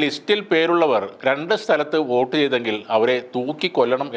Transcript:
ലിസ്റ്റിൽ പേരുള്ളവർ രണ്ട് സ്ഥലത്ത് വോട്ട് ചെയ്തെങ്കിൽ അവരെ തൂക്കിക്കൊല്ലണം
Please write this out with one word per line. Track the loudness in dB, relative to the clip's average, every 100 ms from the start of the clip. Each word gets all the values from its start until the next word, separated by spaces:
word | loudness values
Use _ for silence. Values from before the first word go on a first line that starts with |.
ലിസ്റ്റിൽ | -2 -4 -2 -2 2
പേരുള്ളവർ | 0 2 2 2 2 -2 -4 -2
രണ്ട് | -2 -2 -4
സ്ഥലത്ത് | 0 0 0 -2 0
വോട്ട് | 0 0 0
ചെയ്തെങ്കിൽ | 0 0 -2 -4 0 2
അവരെ | 2 0 -2 -6
തൂക്കിക്കൊല്ലണം | -4 -4 -2 0 2 0 -2